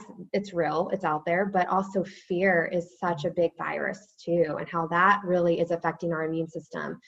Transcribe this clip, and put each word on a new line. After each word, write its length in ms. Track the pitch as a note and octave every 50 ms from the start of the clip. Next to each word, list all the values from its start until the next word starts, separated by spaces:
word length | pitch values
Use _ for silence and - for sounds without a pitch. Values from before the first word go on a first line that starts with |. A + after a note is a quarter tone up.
| - - - - F3+ - -
it's 220 | G3 G3+ G3 F#3
real, 340 | E3+ D#3+ D3 D#3 D#3 F#3 - -
it's 120 | F#3+ F#3
out 220 | D#3+ D#3 D3+ -
there, 180 | F3 E3+ F3+ G#3
but 220 | G3 G3 F#3 F3+ -
also 340 | - F#3+ G3 G3 - G3 E3+
fear 680 | - - - - _ F#3 F3 F#3+ G3 F3+ E3+ D#3+ - -
is 260 | F3 E3+ - - _
such 260 | - F3 F3 D3 D3
a 40 | F3
big 200 | E3 - E3+ E3 - -
virus 560 | D#3+ D3+ D3+ D3+ C#3+ C3+ - - - _ _ _ -
too, 320 | - E3+ E3+ E3 D3+ D3 D3
and 100 | D#3+ D#3+
how 180 | E3 E3+ E3
that 340 | D#3+ E3+ E3+ F3+ G3 G3+ G3 G3+
really 360 | F3 F3+ F3+ F3 F3 E3+ E3
is 100 | E3+ E3+ F3
affecting 400 | E3 - E3 E3 E3 - E3+ E3+
our 120 | D#3 D#3+
immune 240 | D#3 D#3+ E3 E3 E3
system. 500 | - E3 D3+ - - E3 D3+ D3 - - _